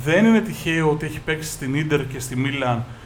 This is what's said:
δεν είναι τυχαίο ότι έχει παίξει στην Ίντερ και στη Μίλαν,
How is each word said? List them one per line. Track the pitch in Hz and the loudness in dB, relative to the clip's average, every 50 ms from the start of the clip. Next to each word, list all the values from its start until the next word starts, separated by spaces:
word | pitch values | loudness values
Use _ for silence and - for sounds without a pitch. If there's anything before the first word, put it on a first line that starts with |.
| 123 | 0
δεν | 147 165 190 220 | 2 4 6 6
είναι | 226 226 214 | 6 6 4
τυχαίο | 220 220 147 - - 170 160 160 160 151 | 2 0 -4 -4 -2 0 0 2 2 2
ότι | 147 156 160 | 2 0 -2
έχει | 151 156 151 | -6 -8 -6
παίξει | - 160 160 156 156 - | -4 -4 -4 -4 -4 -8
στην | - - 143 131 135 | -8 -6 -4 -2 0
Ίντερ | 151 156 151 147 143 131 | 0 0 2 0 0 0
και | 127 131 127 | -2 -6 -8
στη | 117 - 127 | -8 -6 -4
Μίλαν, | 123 135 139 139 139 131 123 120 113 123 - - - - | -2 -2 -2 -2 -2 0 0 0 -2 -4 -6 -12 -18 -20